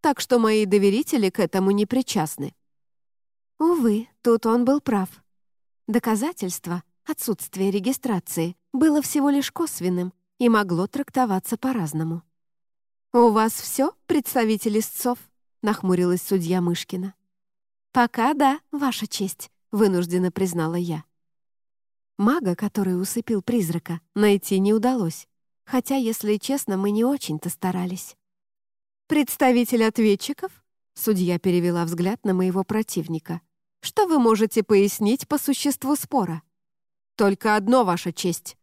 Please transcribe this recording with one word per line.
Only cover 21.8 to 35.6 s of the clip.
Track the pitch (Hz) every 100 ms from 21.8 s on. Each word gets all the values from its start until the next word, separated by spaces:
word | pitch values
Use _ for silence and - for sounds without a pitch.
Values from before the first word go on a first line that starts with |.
| _ _ _ -
Мага, | 208 311 214 175
который | 208 - 190 180
усыпил | 190 240 - 214
призрака, | - 240 170 170 - 165 _ -
найти | 208 202 - 190
не | 196
удалось, | 220 240 254 170 - - _ _ _
хотя, | _ 262 - 269
если | 226 226 214 208
честно, | - 277 - 190
мы | 202
не | 208
очень-то | 240 285 - 156 175
старались. | - 190 180 180 180 - - _ _ _ _ _ _ _ _ _
«Представитель | 302 269 - 269 240 240 240
ответчиков?» | 220 220 214 202 - 294 381 _ _ _ _ -
Судья | - 196 180 175
перевела | 190 180 175 175 170
взгляд | 170 180 -
на | 208
моего | 185 185 185
противника. | 190 214 220 - 160 160 - 170 _ _ _ _
«Что | - - 392
вы | 311
можете | 233 220 220 -
пояснить | 202 202 202 - 208 262 -
по | 294
существу | - 269